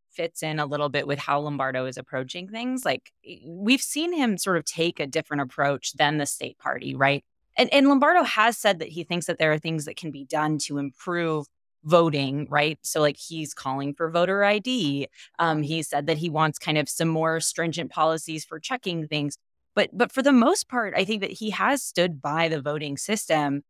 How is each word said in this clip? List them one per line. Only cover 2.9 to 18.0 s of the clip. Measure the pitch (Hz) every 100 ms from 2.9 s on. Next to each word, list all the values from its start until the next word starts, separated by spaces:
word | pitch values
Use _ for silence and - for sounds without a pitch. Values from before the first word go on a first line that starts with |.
| 131 - _ - -
we've | 151 170 208 262
seen | - 294 339
him | 349 247 190
sort | - 175
of | -
take | - 165 -
a | 143
different | 156 151 147
approach | 135 - 143 139 -
than | - 147 151
the | 143
state | - 135 -
party, | 139 131 139 131
right? | 135 143 - _ _ -
And, | 247
and | 285 277
Lombardo | 277 294 359
has | 262 - 220 220
said | 214 180
that | 160
he | 165
thinks | - 175 165
that | 170
there | 156
are | 151
things | 165 160 147
that | -
can | 165
be | 139 135
done | 156 156 151
to | - 143
improve | 139 - - 170 165 156 143 _ _ _
voting, | 151 170 165 147 139 139 135
right? | 147 151 156
So, | - 160
like, | 151 147
he's | - 165 151
calling | - 135 135 139
for | 143 165
voter | 165 180 196
I | 202 208
D. | 220 254 156 139 139 - - -
Um, | 165 156
he | 147 160
said | 151 143 147
that | 156
he | 170
wants | 151 156 -
kind | - 151
of | 139
some | - 165
more | 160 160 165
stringent | 160 - 170 160 -
policies | -